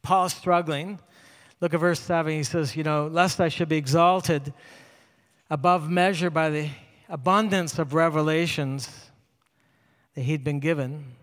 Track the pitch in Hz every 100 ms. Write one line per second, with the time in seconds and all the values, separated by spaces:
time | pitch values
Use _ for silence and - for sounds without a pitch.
0 | - 185 180 - 180 175 160 143 180 202
1 | _ _ - - - _ 175 165 175 160
2 | - 170 156 156 139 170 143 156 151 151
3 | 151 165 180 - 165 - 165 156 135 165
4 | 175 185 175 151 139 - - - - _
5 | _ _ _ _ - 151 175 180 151 180
6 | 185 170 175 160 160 151 147 139 - _
7 | - 160 131 202 220 190 165 - 143 156
8 | 165 156 156 160 170 156 139 135 - -
9 | - _ _ _ _ _ _ _ _ _
10 | _ 147 127 156 139 143 151 151 131 151
11 | 135 123